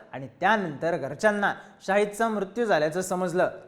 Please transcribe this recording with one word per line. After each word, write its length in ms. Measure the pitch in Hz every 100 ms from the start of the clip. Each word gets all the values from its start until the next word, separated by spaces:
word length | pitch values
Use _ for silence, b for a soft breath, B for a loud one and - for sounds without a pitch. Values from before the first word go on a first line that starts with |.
| -
आणि 160 | 127 131 -
त्यानंतर 560 | 185 220 175 131 160 165
घरच्यांना 580 | 131 143 214 208 190 - B B -
शाहिदचा 420 | 202 208 202 226
मृत्यू 360 | 208 196 233
झाल्याचं 360 | 226 160 156 175
समजलं. 500 | 185 180 185 175 156 -